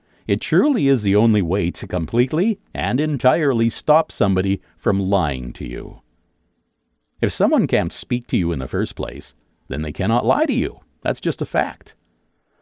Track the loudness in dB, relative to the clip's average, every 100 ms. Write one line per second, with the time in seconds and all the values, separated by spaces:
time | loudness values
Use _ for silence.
0 | _ _ -4 -2 0 2 2 2 2 2
1 | 2 4 4 2 2 0 -2 -4 -6 -4
2 | -2 0 0 0 0 -2 _ -6 -2 0
3 | 0 2 2 2 2 2 0 0 2 2
4 | 2 0 2 2 2 -2 _ _ 0 0
5 | 2 2 0 -2 -8 -8 -8 -8 -12 -16
6 | _ _ _ _ _ _ _ _ _ _
7 | _ -4 -4 0 2 2 2 0 -2 -6
8 | -6 -6 -2 -2 0 -2 -4 -2 -4 -4
9 | -8 -8 -14 -20 _ _ -8 -6 -6 -4
10 | -2 0 2 2 2 0 -2 -6 _ _
11 | -6 -4 -4 -4 -4 -2 -4 -6 -20 _
12 | _ _ _ _ _ _